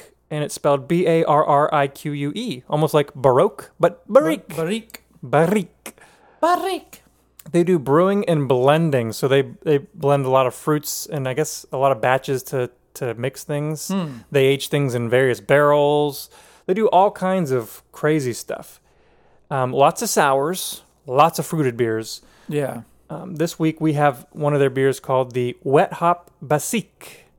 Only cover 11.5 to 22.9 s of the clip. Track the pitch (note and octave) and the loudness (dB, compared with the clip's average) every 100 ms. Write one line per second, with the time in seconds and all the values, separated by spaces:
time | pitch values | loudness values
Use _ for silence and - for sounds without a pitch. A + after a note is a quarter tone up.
11.5 | - - C#3 C3+ B2+ B2+ C3 - C3 - | -8 -10 0 0 2 0 0 0 -6 -4
12.5 | C#3 A#2+ _ _ - B2+ A2+ B2+ - - | -6 -6 _ _ -10 -8 -6 -8 -8 -8
13.5 | D3 D3 D#3 - F#3+ E3 A#2+ - C#3 C3+ | -6 -6 -8 -6 -6 -6 -10 -4 2 2
14.5 | C#3 - D3 C#3 A#2+ A#2 B2 C3+ A#2 - | 2 -2 -2 0 -2 0 2 2 0 2
15.5 | C#3 D3 D3 C#3+ D3 D3 C#3 - - - | 2 4 4 2 2 -2 -6 -14 -20 -20
16.5 | _ - F#3 G#3+ F3 G3+ G#3 F#3 F#3+ D#3 | _ -4 0 2 4 2 2 -2 -2 -2
17.5 | C3 G#2+ - _ - D3+ D#3 B2+ A2 - | -2 -4 -12 _ -4 0 0 -2 -6 -10
18.5 | - - - _ _ _ _ _ _ - | -12 -14 -20 _ _ _ _ _ _ -8
19.5 | C#3 B2+ C3+ C#3+ - A3+ - D3 C3+ C#3+ | -4 -2 4 4 4 -2 2 2 2 0
20.5 | F#3 - - _ _ - C3 D#3+ - D#3 | -4 -8 -12 _ _ -2 4 4 2 -6
21.5 | E3 C3 A#2 A#2 A2 A2 - _ _ - | -2 -2 0 -2 -2 -6 -12 _ _ -8
22.5 | D3 C3 A#2 - | -4 -4 -6 -14